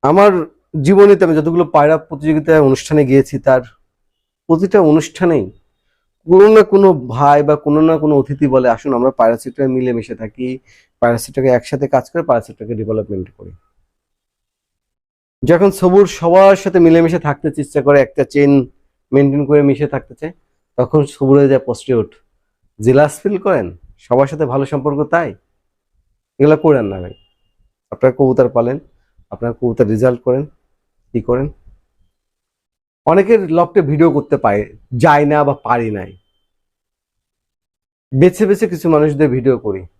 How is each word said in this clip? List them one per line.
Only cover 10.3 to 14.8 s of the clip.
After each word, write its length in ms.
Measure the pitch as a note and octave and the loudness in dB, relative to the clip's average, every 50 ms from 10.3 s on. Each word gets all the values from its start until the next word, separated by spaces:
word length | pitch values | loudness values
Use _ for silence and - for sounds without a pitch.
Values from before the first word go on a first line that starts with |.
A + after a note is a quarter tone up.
| _ - B2+ B2+ B2+ C3 _ _ _ _ _ _ _ _ | _ -10 -10 -10 -10 -12 _ _ _ _ _ _ _ _
পায়রা 200 | - A#2+ A#2 A2+ | -2 -2 -2 -2
সেক্টরে 300 | - - C#3 - C3 C3+ | -6 -8 -8 -4 0 0
একসাথে 400 | B2+ A#2+ A2+ - - C3+ C#3+ C3 | 0 0 -2 -4 -8 -6 -6 -2
কাজ 220 | - C3 B2 - | -2 -4 -4 -4
করে 120 | _ E3+ D#3 | _ -8 -4
পায়রা 200 | - B2+ A#2 G#2+ | -2 -2 -2 -2
সেক্টরকে 320 | - - _ A2 G#2+ A#2 | -8 -18 _ -12 -12 -10
ডেভেলপমেন্ট 560 | G#2+ A2 G2+ A2 A2 G2+ - G2+ F#2+ F2+ - _ | -10 -6 -6 -6 -6 -6 -8 -10 -12 -12 -14 _
করি।" 140 | _ F#2 F2 E2+ F2 _ _ _ _ _ _ _ _ _ _ _ _ _ _ _ _ _ _ _ _ _ _ _ _ | _ -20 -20 -20 _ _ _ _ _ _ _ _ _ _ _ _ _ _ _ _ _ _ _ _ _ _ _ _ _